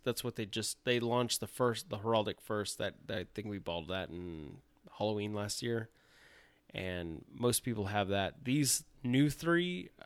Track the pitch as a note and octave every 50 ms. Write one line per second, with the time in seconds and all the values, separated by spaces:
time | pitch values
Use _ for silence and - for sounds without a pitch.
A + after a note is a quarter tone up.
0 | - - A#2 - - B2 A2+ - A2+ G2+ G#2 A2+ G#2 - - - _ - B2 A#2+
1 | A#2 A#2 A#2+ B2 B2 A#2 - - - - - - B2+ B2 A#2 G#2+ - - - G#2
2 | G2 A2+ A#2 A2 G#2 G#2 F#2+ - - - A2 G#2 G#2 G2 - - G#2+ G2 - -
3 | - - G2+ F#2 F2+ - - - G#2 G#2+ G#2 G2 F2 - E2+ E2+ D#2+ D2+ F#2 F#2+
4 | F#2 - D#2+ F2 F2+ F2 E2+ D#2+ D2+ C#2+ - C#3 - _ _ _ _ - - -
5 | G#2 G#2+ G#2+ G#2 G#2 G#2+ G#2+ G#2 G2+ G#2 - - - A#2+ A#2 A2+ A#2+ A#2 - _
6 | _ _ - - - - - - - _ _ _ _ - - - F#2+ F#2 F2+ F2+
7 | E2+ E2+ D#2+ D#2 - - - - A#2 A#2+ A#2 - - B2+ A#2 G#2 G#2 G2 G2+ G#2
8 | G2+ F#2 G2 G2 G2 F2 - - - B2 B2+ D3 D3 B2+ - - - - - -
9 | - B2 A#2+ C3 D3 D3+ C#3+ - - E3 E3+ E3+ F3 F3+ F3+ F3+ - - - -
10 | -